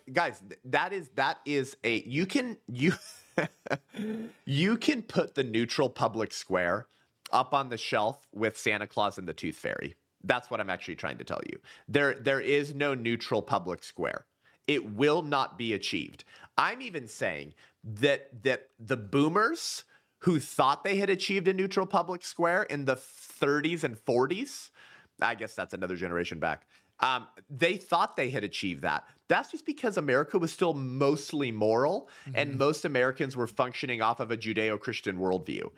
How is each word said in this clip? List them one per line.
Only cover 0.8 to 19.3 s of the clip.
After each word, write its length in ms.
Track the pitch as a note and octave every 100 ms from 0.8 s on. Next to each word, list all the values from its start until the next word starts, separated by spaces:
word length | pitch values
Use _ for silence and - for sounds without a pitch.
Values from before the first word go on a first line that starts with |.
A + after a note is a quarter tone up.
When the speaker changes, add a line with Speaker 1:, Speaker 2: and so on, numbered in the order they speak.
| F3+
Speaker 1:
is, 180 | G3 D3+
that 240 | - C#3 - C#3+
is 300 | C#3+ C3 -
a, 180 | A#2 A2+
you 240 | A#2 C#3 F#3
can, 300 | C#4+ B3 G#3 -
you, 260 | B2 F#3 - - - - -
<laughs> 1080 | D#3 - - C#3 - - G#3+ A3 A3+ -
you 320 | - C#3 F#3+ A#3
can 260 | - C4+
put 320 | - F#3 D#3+
the 100 | -
neutral 440 | B2+ A2+ A#2 - B2+
public 440 | - A2+ A2 G2+
square 540 | - - F2+ F2 G2+ - _ _ _ -
up 220 | A#2+ C3
on 140 | C#3 C3
the 80 | A2+
shelf 420 | - A#2 G#2+ B2+ _
with 240 | G#2 A2 -
Santa 300 | A2+ G#2 G#2
Claus 320 | - G#2 G2
and 80 | F2+
the 40 |
Tooth 240 | D#2 - -
Fairy. 380 | - - - - _ _
That's 260 | - B2 -
what 100 | A2+
I'm 100 | G2
actually 260 | F2+ - D#2+
trying 220 | D#2 B1
to 60 |
tell 160 | - - -
you. 120 | - - - -
There, 260 | C#3+ C#3+
there 260 | - B2+ C3+
is 340 | A#2 C#3+ C#3+
no 200 | C#3 D3
neutral 480 | C3 A#2 A2+ - A2
public 400 | - G2+ F2+ F2
square. 400 | - - D2 - - _ _ _ -
It 260 | D3 G#2+
will 280 | G#2 D3 D#3+
not 360 | D3+ C#3 B2+ -
be 160 | A2+
achieved. 500 | G2+ - F#2 B1 - - - - -
I'm 240 | E3 B3
even 260 | B3+ E3 A2+
saying 480 | - A2 D2 D2 - - _
that, 580 | A2+ G#2 C#3+ C#3 - A#2
that 240 | C3 B2+ - _
the 180 | A2+ B2
boomers 880 | G2+ C#3 D3+